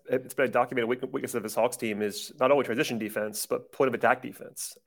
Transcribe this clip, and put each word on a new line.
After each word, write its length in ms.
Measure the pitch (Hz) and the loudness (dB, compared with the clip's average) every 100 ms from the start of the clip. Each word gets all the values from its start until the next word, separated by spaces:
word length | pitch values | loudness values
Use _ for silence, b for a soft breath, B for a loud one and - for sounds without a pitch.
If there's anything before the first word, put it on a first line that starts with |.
| - | -2
it's 240 | 131 127 | -2 -2
been 140 | - 127 | 0 2
a 20 | |
documented 400 | 123 123 127 113 | 2 2 0 0
weak-, 240 | 127 131 | 0 -2
weakness 200 | 135 123 | -4 -4
of 100 | 120 | -4
this 120 | 104 | -2
Hawks 220 | 110 120 - | 2 2 0
team 240 | 117 104 | -4 -2
is 320 | 104 101 - - | -2 -4 -10 0
not 100 | 127 | 4
only 140 | 143 | 4
transition 320 | 123 117 151 117 | 2 0 -2 -2
defense, 480 | 107 107 107 104 | -4 -4 -4 -6
but 260 | - 131 - | -4 -4 -4
point 160 | - 135 | 0 2
of 60 | |
attack 280 | 117 117 127 | 4 4 2
defense. 560 | 120 - - - - - | -2 -14 -16 -12 -12 -14